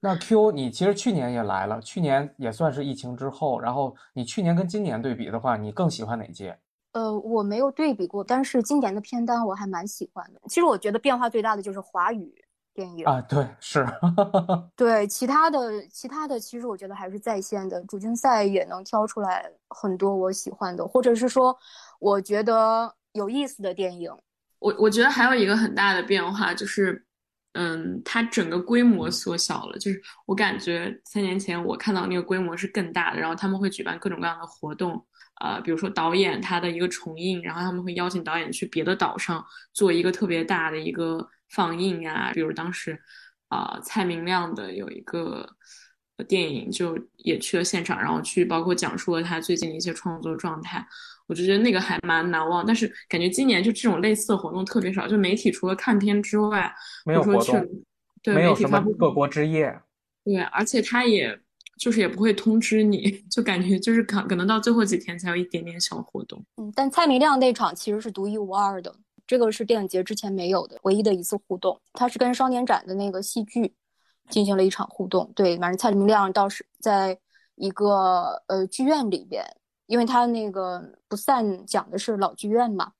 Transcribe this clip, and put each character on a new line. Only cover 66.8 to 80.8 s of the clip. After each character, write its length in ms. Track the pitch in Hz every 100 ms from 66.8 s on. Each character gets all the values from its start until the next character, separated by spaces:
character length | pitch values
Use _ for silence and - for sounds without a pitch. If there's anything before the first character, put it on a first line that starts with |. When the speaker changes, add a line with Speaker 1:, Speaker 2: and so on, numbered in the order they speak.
| 269
Speaker 2:
蔡 200 | 294 330
明 100 | 254
亮 200 | 302 269
那 140 | 254
场 220 | 233 190
其 180 | 165 -
实 80 | 208
是 100 | 220
独 180 | 196 196
一 100 | 214
无 160 | 202
二 260 | 190 202 196
的， 140 | 175 - _ _ -
这 100 | 247
个 140 | 226
是 140 | 214
电 180 | 220 226
影 60 | 190
节 160 | 185
之 100 | 185
前 180 | 208 202
没 180 | 196 175
有 140 | 185 -
的， 100 | -
唯 120 | 190
一 80 | 202
的 100 | 214
一 100 | 190
次 120 | 175 202 _
互 100 | 180
动。 220 | 185 - _
他 140 | - 247
是 140 | 233
跟 120 | 247
双 160 | 254 262
年 160 | 247
展 220 | 247 196 -
的 80 |
那 160 | 190 202
个 100 | 185
戏 220 | 196 233
剧 300 | 208 240 226 _ _ _ _ _ _
进 140 | 214
行 120 | 202 196
了 80 |
一 60 | 190
场 160 | - -
互 180 | - 185
动。 240 | 185 180
对， 240 | - 190 170
反 120 | 175
正 60 | 190
蔡 140 | 240
明 140 | 202 196
亮 260 | 214 196
倒 160 | 190 196
是 160 | - - _
在 380 | 220 196 190 185 _ _ _ _
一 140 | 196
个， 720 | 190 208 196 185 180 175 - _
呃， 200 | 190 190
剧 180 | -
院 260 | 269 302 233
里 140 | 180 90
边 160 | 104 - - _ _ _
因 120 | 233
为 60 |
他 220 | 233 247 240
那 240 | 233 214
个 320 | 190 185 180